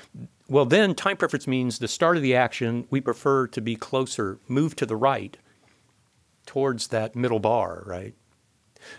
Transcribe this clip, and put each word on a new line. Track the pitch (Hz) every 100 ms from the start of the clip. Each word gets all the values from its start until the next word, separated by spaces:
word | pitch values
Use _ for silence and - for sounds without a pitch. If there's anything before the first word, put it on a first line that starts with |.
| - - 120 _ -
Well, | 135
then | 131 175 208
time | 175 196 196
preference | 165 143 -
means | 131 123 113
the | 113
start | - 165 170
of |
the | 135
action, | 123 123 - 117 120 120
we | 135
prefer | 135 117 143 139 123
to | -
be | 113 113
closer, | - 131 131 - 101 98 -
move | 127 156 -
to | 117
the | 110
right | 127 127 98 - _ _ _ _ _ _ _ _ _ _ -
towards | 139 135 120 -
that | 113 110 120
middle | 123 113
bar, | 107 117 90 85
right? | 95 90 101 - _ _ _ _ _ _ -